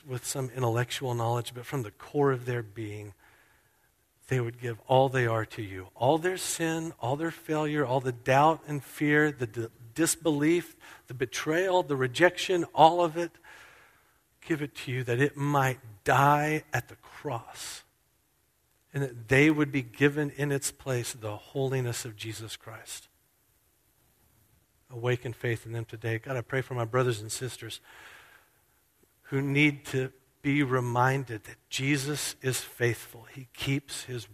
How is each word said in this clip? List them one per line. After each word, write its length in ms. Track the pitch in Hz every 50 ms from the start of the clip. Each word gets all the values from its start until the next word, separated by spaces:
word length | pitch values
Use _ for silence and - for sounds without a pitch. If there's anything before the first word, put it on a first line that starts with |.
| - 143
with 180 | 127 120 -
some 240 | - - 143 131 127 117
intellectual 580 | 131 127 117 113 120 123 - - - 143 127 120
knowledge, 400 | 117 113 117 120 120 113 - 123
but 120 | 123 117
from 180 | - 147 139 117
the 80 | 104
core 400 | - - - - - 147 143 139
of 140 | 135 123 123
their 180 | 123 123 120 113
being, 500 | 104 101 117 110 104 104 104 104 104 95 _ _ _ _ _ _ _ _ _ _ _ _ _ _ _ _ _ _ _ _ _ _ -
they 120 | 131 127
would 220 | 120 117 117 120
give 180 | 120 120 117 110 - -
all 220 | 131 131 135 135
they 160 | 123 131 123
are 180 | 113 113 110 110
to 200 | - - - 107
you. 240 | 98 95 95 92 95 -
All 240 | - 120 131 156 160
their 180 | 160 185 190 180
sin, 560 | - - - - 165 160 160 165 160 165 - -
all 160 | - 117 139
their 160 | 147 165 165
failure, 520 | 156 - - - 156 151 156 151 151 151 143
all 160 | 120 127 139
the 120 | 123 131
doubt 500 | 120 117 - 135 131 135 147 160 160 151 - -
and 160 | 147 143 -
fear, 480 | - - - 151 147 147 151 151 151
the 160 | 147 127 127 113
d-, 200 | 107 120 113 113 - - 120 113 -
disbelief, 800 | 151 165 160 - - - 170 147 143 147 156 170 175 165 - - _ - - - - _ -
the 80 | 131
betrayal, 640 | 120 131 117 - - - 151 156 170 190 190 180 180
the 140 | 175 143 147
rejection, 680 | 131 131 127 120 143 165 180 175 - - - 185 175 160 - -
all 280 | - 160 160 175 175 175
of 140 | 165 151 170
it, 140 | 170 165 _ _ _ - - - - - - - - - _ _ _ _ _ _ _ _ _ _ -
give 160 | - 165 143
it 140 | 147 135 -
to 160 | - - -
you 120 | 123 127 127
that 160 | 120 120 123
it 160 | 143 143 -
might 440 | 143 143 147 147 139 131 131 127 - - - - - -
die 600 | 143 131 131 139 143 147 147 147 151 156 156 - _
at 180 | - 120 - -
the 60 | 110
cross. 880 | - - - - - - 147 123 113 - - - - - - - - - _ _ _ _ _ _ _ _ _ _ _ _ _ _ _ _ _ _ _ _ _ -
And 100 | 139 139
that 240 | 131 120 120 113 107
they 220 | 135 135 143 156
would 220 | 156 147 151 143
be 100 | 135 139
given 480 | 127 - - - 139 147 143 151 151 143 147 -
in 140 | 143 147
its 200 | 139 131 - -
place 420 | - - - 135 131 120 113 - -
the 220 | 123 107 107 104
holiness 720 | 104 - - - 139 135 131 135 131 127 120 117 - -
of 100 | 123 107
Jesus 400 | 101 104 110 104 110 113 104 -
Christ. 520 | - - 117 110 - - - - - - _ _ _ _ _ _ _ _ _ _ _ _ _ _ _ _ _ _ _ _ _ _ _ _ _ _ _ _ _ _ _ _ _ _ _ _ -
Awaken 420 | 131 117 117 123 123 120 - 127 110
faith 320 | - - 123 113 107 -
in 60 | 113
them 140 | 113 117 113
today. 340 | - - 110 - 113 113 110
God, 180 | - 139 135 123
I 40 |
pray 200 | 113 - - 135
for 140 | 123 - 131
my 100 | 123 117
brothers 340 | 113 110 127 131 123 117 104
and 120 | 107 110
sisters 500 | - - 127 120 - - 117 110 - - _ - - - - - - - - - - - _ _ _ _ _ _ _ _ _ _ _ _ _ _ _ _ _
who 180 | - 139 135
need 440 | 139 139 139 143 151 151 143 143 - -
to 240 | - 131 131 135 - _ _ _ _ _
be 220 | - 143 135 147 143
reminded 800 | 123 127 131 123 123 120 123 123 131 135 139 131 117 113 107 -
that 140 | - - - _ -
Jesus 640 | - - 131 139 147 139 127 147 151 - - - - -
is 180 | - 131 123 -
faithful. 640 | - - - - 123 120 110 - - - - 113 113 - -
He 140 | 135 127 - -
keeps 500 | - - 135 139 143 - - - - -
his 240 | - 127 120 107 107